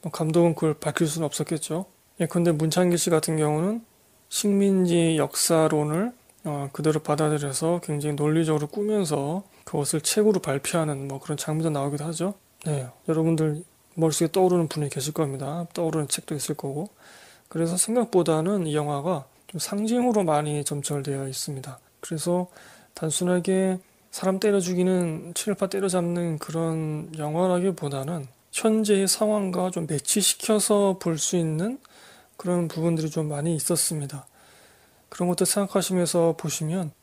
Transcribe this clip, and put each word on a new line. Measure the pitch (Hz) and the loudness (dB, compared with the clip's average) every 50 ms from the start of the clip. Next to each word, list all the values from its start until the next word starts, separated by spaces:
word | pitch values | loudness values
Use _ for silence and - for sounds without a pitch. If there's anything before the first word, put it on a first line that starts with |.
뭐 | - 165 - | -10 -10 -6
감독은 | - 160 156 160 175 170 170 160 | -4 -2 2 4 4 4 4 4
그걸 | - - 160 151 | 2 0 0 0
밝힐 | - - 156 143 - 170 156 | 0 -4 -4 0 0 0 0
수는 | 147 160 165 | 0 -2 -4
없었겠죠. | 143 - - 151 - 170 151 - - 156 165 190 - _ _ _ _ _ _ | -4 -4 -4 -4 -4 -4 -6 -4 -4 -4 -6 -6 -8 _ _ _ _ _ _
예컨대 | 175 160 - 175 170 175 165 | -4 -2 0 2 4 4 4
문창길 | 151 160 160 151 175 180 180 175 170 | 2 2 2 2 4 4 4 4 2
씨 | - - | 2 2
같은 | 170 156 156 - 160 156 | 2 2 2 2 0 0
경우는 | 151 151 151 151 165 190 220 233 226 _ _ _ _ _ _ _ _ _ | 2 2 2 0 0 0 -2 -4 -8 _ _ _ _ _ _ _ _ _
식민지 | - - - 208 202 196 202 196 196 190 185 175 170 170 165 165 165 156 | -6 -2 0 2 4 4 4 4 4 4 4 4 4 4 4 4 4 2
역사론을, | 143 139 - - - - 170 160 160 156 156 151 147 151 151 165 202 240 240 _ _ _ _ _ _ | 0 0 0 -2 0 2 4 4 4 4 4 2 0 0 0 0 -2 -2 -4 _ _ _ _ _ _
어, | 165 147 143 143 139 | -6 -4 -4 -6 -8
그대로 | - - 151 156 151 156 | -8 -2 0 2 2 2
받아들여서 | - - 147 147 156 - 156 147 143 143 135 - 160 165 175 175 - | 0 0 0 2 2 2 2 0 -2 -4 -4 -2 0 0 0 0 -2
굉장히 | - 151 147 143 151 147 | -4 -4 -4 -2 -4 -2
논리적으로 | 143 147 151 151 160 165 160 156 151 147 147 | 0 0 2 2 2 2 2 2 0 0 -2
꾸면서 | - 208 208 208 214 208 196 151 151 143 139 143 165 190 202 - _ - - - | -4 -4 -2 0 0 0 0 0 0 -2 -2 -2 -4 -4 -6 -10 _ -20 -18 -6
그것을 | - 151 143 139 - 156 | -4 -4 -2 0 -2 -2
책으로 | - - - 220 214 214 208 185 | -2 0 0 4 4 4 4 2
발표하는 | - - 135 139 135 - - 170 160 151 147 135 139 139 | 2 0 -2 -2 -2 -2 0 0 0 0 -2 -6 -6 -8
뭐 | 139 139 | -8 -10
그런 | - - 151 | -6 -6 -6
장면도 | 143 - - 156 156 160 165 | -6 -4 -4 -2 0 0 0
나오기도 | 151 143 139 143 143 143 147 | 0 0 -2 -2 -2 -4 -4
하죠. | 160 170 156 170 185 202 - _ _ _ _ - | -6 -4 -2 -2 -4 -4 -6 _ _ _ _ -4
네, | 165 151 139 131 123 - - _ - | -4 -2 -2 -4 -8 -12 -12 _ -2
여러분들 | 160 160 160 165 170 156 156 156 147 151 180 _ _ _ _ _ _ | 0 2 2 2 2 2 2 0 0 -4 -8 _ _ _ _ _ _
머릿속에 | 165 165 160 147 - 170 160 | 0 0 2 2 2 0 0
떠오르는 | - 196 185 185 180 180 165 151 | 2 4 4 4 4 4 2 0
분이 | - 156 151 139 | -2 -4 -4 -4
계실 | - 151 131 143 156 | -4 -4 -6 -4 -2
겁니다. | - 160 139 135 135 135 139 151 170 170 165 - | -2 -2 -2 -2 -6 -6 -6 -6 -6 -8 -8 -4
떠오르는 | - 175 160 156 160 151 139 | -4 -2 -2 0 -2 -2 -2
책도 | - - - - 160 | -4 -8 -6 -6 -6
있을 | 143 - - 151 | -6 -4 -6 -6
거고. | - - 143 135 147 170 202 _ _ - - - - - - - - _ _ | -6 -6 -6 -6 -6 -8 -8 _ _ -20 -20 -20 -20 -20 -20 -20 -20 _ _
그래서 | - 160 165 165 175 | -4 -2 -2 0 0
생각보다는 | 180 - - 220 247 233 233 - 185 170 165 160 156 160 180 208 202 175 | 0 0 0 2 0 0 2 2 2 4 4 2 2 2 0 0 0 0
이 | 156 147 | 0 0
영화가 | 151 147 147 147 139 139 175 185 151 135 - _ _ _ _ | -2 0 0 -2 -2 -2 -2 -4 -4 -6 -10 _ _ _ _
좀 | - 170 | -8 -8
상징으로 | - - - 202 214 220 233 247 240 247 233 214 196 | -6 -4 -4 -4 -2 0 0 2 2 2 2 2 2
많이 | 165 156 147 151 151 147 147 143 | 2 2 2 0 0 -2 -4 -4
점철되어 | - 147 143 143 - 151 143 135 143 139 135 135 135 | -4 -4 -6 -4 -4 -4 -4 -4 -4 -4 -4 -4 -6
있습니다. | 131 - - - 143 135 131 147 127 - _ _ _ _ | -6 -8 -8 -8 -8 -10 -10 -12 -16 -18 _ _ _ _
그래서 | - - 170 156 - 175 175 180 180 180 - - - - - - - _ _ | -12 -10 -8 -6 -2 0 0 0 0 -4 -8 -20 -20 -20 -20 -20 -20 _ _
단순하게 | - - 160 151 - 180 180 180 180 170 185 190 190 190 190 185 185 - _ _ _ _ _ | -6 -4 -4 -2 0 0 2 2 0 2 2 2 2 2 2 0 -2 -6 _ _ _ _ _
사람 | - - - 190 190 190 | -12 -4 -2 0 0 2
때려 | - 214 202 202 | 2 2 2 2
죽이는, | 180 175 185 175 180 185 185 180 180 170 156 165 - 170 175 | 2 0 0 2 2 4 4 2 2 0 -2 -6 -8 -8 -8
친일파 | - - 214 202 185 202 185 | -6 -2 -2 -2 -2 -2 -2
때려잡는 | - 196 190 196 175 185 175 170 175 175 175 170 160 147 | -2 -2 -2 0 0 0 0 0 0 0 0 -2 -2 -4
그런 | - - 156 165 165 165 160 160 156 156 151 151 156 165 160 156 | -6 -6 -4 -2 -2 0 0 -2 -2 -2 -4 -4 -6 -8 -8 -6
영화라기보다는 | 151 151 151 165 180 185 180 175 180 196 185 - 160 143 135 139 135 143 175 165 135 127 - _ _ _ - | -6 -4 0 2 2 2 2 2 2 0 -2 -2 -4 -6 -4 -4 -4 -4 -6 -6 -6 -10 -14 _ _ _ -10
현재의 | - - 226 220 220 220 208 208 196 196 185 | 0 2 2 2 4 4 4 4 4 4 2
상황과 | - - 214 214 214 208 202 185 180 180 185 185 | 2 2 2 2 2 2 0 0 0 -2 -2 -2
좀 | 180 175 170 | -2 -4 -4
매치시켜서 | 151 165 143 - - - 214 190 - - - - - 220 214 196 - 214 208 202 196 190 190 | -2 -2 -4 -2 0 0 2 2 2 0 -2 0 2 2 2 4 4 4 4 4 2 2 0
볼 | - 180 165 156 | 0 -2 -2 0
수 | - - - | -2 0 0
있는 | 180 165 160 156 156 175 220 254 277 _ - - - - - - - - _ _ _ | 0 0 2 0 0 -2 -2 -4 -8 _ -20 -20 -20 -20 -20 -20 -20 -20 _ _ _
그런 | - 180 180 175 175 160 | -4 -2 0 0 0 -2
부분들이 | - 165 160 170 165 160 156 156 | -2 -2 0 0 2 0 0 -2
좀 | 147 170 156 151 | -2 -2 -2 -2
많이 | 151 143 143 170 170 | -4 -2 -2 -2 -2
있었습니다. | 151 151 - 175 160 - - 170 156 143 139 143 139 - - _ _ - - - - - - - _ _ _ _ _ _ _ | 0 0 0 0 0 0 -2 -2 -4 -6 -8 -10 -12 -14 -16 _ _ -20 -20 -20 -20 -20 -20 -20 _ _ _ _ _ _ _
그런 | - - 175 175 | -6 -2 0 0
것들 | 180 - 190 | 2 2 2
생각하시면서 | 175 - 208 202 185 - 202 180 - 185 180 175 156 - 175 165 165 160 - | 2 2 0 0 0 0 0 0 2 0 0 0 2 2 4 4 4 2 0
보시면 | - 160 - - 160 151 165 190 180 151 - _ | -4 -6 -4 -4 -4 -2 -2 -2 -4 -4 -8 _